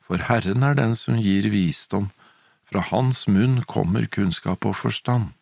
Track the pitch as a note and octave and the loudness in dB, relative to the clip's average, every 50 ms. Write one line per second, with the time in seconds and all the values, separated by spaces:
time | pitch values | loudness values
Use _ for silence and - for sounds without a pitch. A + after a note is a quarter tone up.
0 | _ _ F#2+ F2+ - - A#2+ A#2 - F#2 G2+ B2 C3 C#3+ C#3+ C#3 C3 A2+ A2+ A2 | _ _ -2 -2 2 2 0 2 2 0 0 2 2 2 2 2 2 0 0 -2
1 | - - A#2+ A2+ A2 G2 F#2+ G2 G2 A2 G#2 G#2 F#2 E2 D2+ - - - - G2 | -2 0 0 2 2 2 2 2 2 2 2 2 0 0 -2 -4 -8 -4 -4 -4
2 | G2+ G2+ - _ - - _ _ _ _ _ _ _ _ - G2+ F2 - - G2+ | -4 -4 -8 _ -20 -20 _ _ _ _ _ _ _ _ -4 -4 -2 0 0 0
3 | B2+ B2+ B2+ - - - G2+ F#2+ A2 B2+ C3 B2 - - - - - E2+ F#2 - | 2 0 0 -2 0 0 2 2 4 2 2 0 -2 -2 -2 -2 0 0 0 0
4 | A2 - - - G2+ F#2 E2 - - G2+ F#2+ - - G#2 G2 - - A#2 A2 - | -2 -2 -2 -2 -2 -2 -2 -4 -4 -4 -6 -2 -2 -4 -4 -2 -4 -4 -4 -4
5 | _ - B2 A#2+ A2 E2+ - _ | _ -2 0 0 -2 -4 -8 _